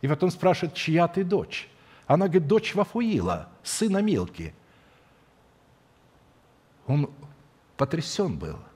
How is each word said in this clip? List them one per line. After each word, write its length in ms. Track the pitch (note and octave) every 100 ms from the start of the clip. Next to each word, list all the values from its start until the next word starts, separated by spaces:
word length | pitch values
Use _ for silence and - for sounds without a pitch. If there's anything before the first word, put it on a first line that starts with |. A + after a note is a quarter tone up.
И 40 | C3+
вот 160 | D3
он 80 | F#3
спрашивает: 440 | F3 F#3 F3 E3+
"Чья 340 | - - D#3+ E3+
ты 160 | F3+
дочь?" 440 | F#3 F#3+ - - - _ - - -
Она 200 | D3+ F#3+
говорит: 220 | F3 D3
"Дочь 260 | G#3+ A3
Вафуила, 720 | F#3 G3+ A3+ A#3 F3 F2+ F2 F2 -
сына 360 | - - A3 G3
Милки". 540 | G#3+ C#3+ F2 - D#2+ - _ _ _ _ _ _ _ _ _ _ _ _ _ _ _ _ _ _ _ _ _ _ -
Он 200 | C#3+ C#3+ - - - - _ _ -
потрясён 600 | C3+ E3 D3+ - - E2+
был. 200 | D#2+ D2 -